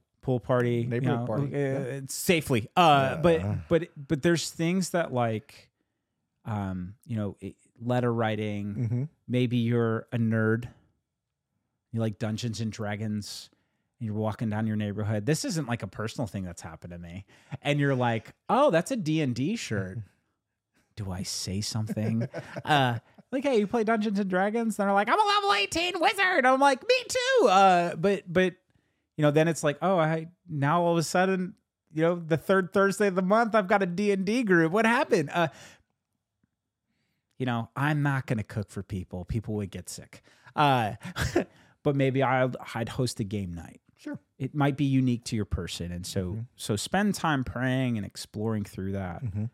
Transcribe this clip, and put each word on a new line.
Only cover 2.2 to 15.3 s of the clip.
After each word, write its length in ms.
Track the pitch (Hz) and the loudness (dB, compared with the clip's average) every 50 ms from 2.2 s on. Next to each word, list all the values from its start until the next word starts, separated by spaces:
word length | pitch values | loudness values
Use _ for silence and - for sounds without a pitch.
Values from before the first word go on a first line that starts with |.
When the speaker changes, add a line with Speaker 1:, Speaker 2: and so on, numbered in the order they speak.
| - - 180 160 - - 139 110 110 - - | 0 0 0 0 2 0 0 0 0 0 2
Speaker 1:
Uh, 400 | 180 175 160 147 139 135 131 127 | 4 6 6 6 6 4 2 -2
Speaker 2:
Yeah. 40 | 156 | 2
Speaker 1:
but, 220 | 151 175 165 160 185 202 202 - - - | 2 4 4 2 0 -2 -4 -4 -2 0
but, 200 | 175 160 170 - - 151 139 - | 0 0 0 -2 -12 -12 -4 -4
but 140 | 160 135 | -4 0
there's 260 | - 170 170 151 - - | 2 2 2 2 0 -6
things 400 | - - 165 165 180 190 180 - | -4 -2 -2 0 0 0 -2 0
that, 220 | - 175 160 - | -2 -2 -2 0
like, 560 | 127 123 120 113 110 107 - _ - - - _ _ _ _ _ _ _ _ _ _ _ _ _ _ _ - | 0 0 0 0 0 -4 -6 _ -20 -20 -20 _ _ _ _ _ _ _ _ _ _ _ _ _ _ _ -10
um, 480 | - 107 104 98 95 92 92 90 92 107 _ _ | -6 -6 -4 -4 -4 -6 -6 -8 -10 -14 _ _
you 100 | - 117 | -6 -4
know, 200 | 107 104 98 - - | -4 -4 -4 -6 -8
it, 160 | 95 98 - _ _ _ _ - | -12 -14 -14 _ _ _ _ -8
letter 300 | 117 120 123 123 123 120 | -4 -2 0 0 2 0
writing. 600 | 117 117 113 110 110 104 107 107 104 101 101 104 101 | 0 0 0 0 0 -2 -4 -4 -4 -6 -6 -6 -4
Speaker 2:
Mm-hmm. 300 | 123 123 107 123 123 139 156 _ _ _ - | -4 -2 -2 -2 -2 -4 -6 _ _ _ -2
Speaker 1:
Maybe 280 | 117 123 127 117 123 123 | 0 0 2 2 0 0
you're 480 | 117 117 120 117 117 113 113 110 - - | 0 0 2 2 2 2 0 -2 -4 -4
a 40 | - | -2
nerd. 520 | 117 117 110 113 113 110 110 110 117 120 - - _ _ _ _ _ _ _ _ _ _ _ _ _ _ _ _ _ _ _ _ _ _ - | 0 0 2 2 2 2 2 2 0 -2 -8 -16 _ _ _ _ _ _ _ _ _ _ _ _ _ _ _ _ _ _ _ _ _ _ -8
You 80 | - 113 | -4 -2
like 180 | 113 113 101 - | -2 -2 -4 -4
Dungeons 420 | 123 107 110 104 120 117 107 107 | -4 -4 -4 -4 -4 -6 -4 -4
and 100 | 117 110 | -6 -6
Dragons. 760 | 104 - 110 104 104 101 110 107 104 104 101 - - - - - _ _ _ _ _ _ _ _ _ - | -6 -6 -6 -6 -6 -6 -4 -4 -4 -4 -6 -8 -12 -16 -16 -18 _ _ _ _ _ _ _ _ _ -10
And 80 | 120 | -8
you're 80 | 107 104 | -6 -4
walking 320 | 110 110 110 104 - 120 110 | -2 -2 -4 -4 -4 -4 -4
down 180 | 104 107 110 | -2 -2 -2
your 100 | 110 107 | -2 -2
neighborhood. 500 | 107 107 104 98 107 104 104 113 107 104 | -2 -2 -4 -4 -4 -2 -2 -2 -2 0
This 180 | 123 | 0